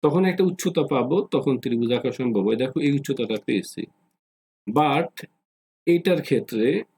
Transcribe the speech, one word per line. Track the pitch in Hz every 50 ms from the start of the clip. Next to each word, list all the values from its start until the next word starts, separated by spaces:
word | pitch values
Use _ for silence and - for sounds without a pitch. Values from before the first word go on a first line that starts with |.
| -
তখন | 151 143 180 190 185
একটা | 175 180 190 185
উচ্চতা | 180 - - 185 175 165 147 143 147
পাবো, | 131 120 127 156 196 208 - -
তখন | 143 - 147 131 120
ত্রিভুজ | - 131 120 117 117 117 123
আঁকা | 120 123 131 107 -
সম্ভব | 131 123 113 101 95
হয়। | 104 110 113 127
দেখো, | 131 - 165 143
এই | 143 143
উচ্চতাটা | 139 143 - - - 117 107 110 104 -
পেয়েছি। | - 120 98 85 - - - - - _ _ _ _ _ _ _ _ _ _ _ _ _ _ _
But | - 110 147 151 147 139 156 170 170 _ - - - _ _ _ _ _ _ _ _ _ _ _
এইটার | - 170 175 170 196 180 156 143
ক্ষেত্রে | - - 117 - - 123 110 110 127 160 202 233 _ _